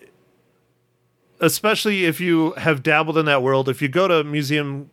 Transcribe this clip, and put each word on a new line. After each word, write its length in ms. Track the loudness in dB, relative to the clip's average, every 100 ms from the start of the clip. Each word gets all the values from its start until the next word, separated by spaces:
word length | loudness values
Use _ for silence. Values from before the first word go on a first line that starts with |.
| -20 _ _ _ _ _ _ _ _ _ _ _ _ -2
especially 640 | 0 0 0 0 0 0 0
if 140 | -2
you 340 | 0 2 0
have 280 | 0 -2 0
dabbled 360 | 2 0 2 0
in 80 | 2
that 160 | 2
world, 260 | 2 0 0
if 100 | -2
you 60 | -2
go 200 | 0 2
to 160 | 2
museum 680 | 0 -4 -2 -2 -4 -8 -12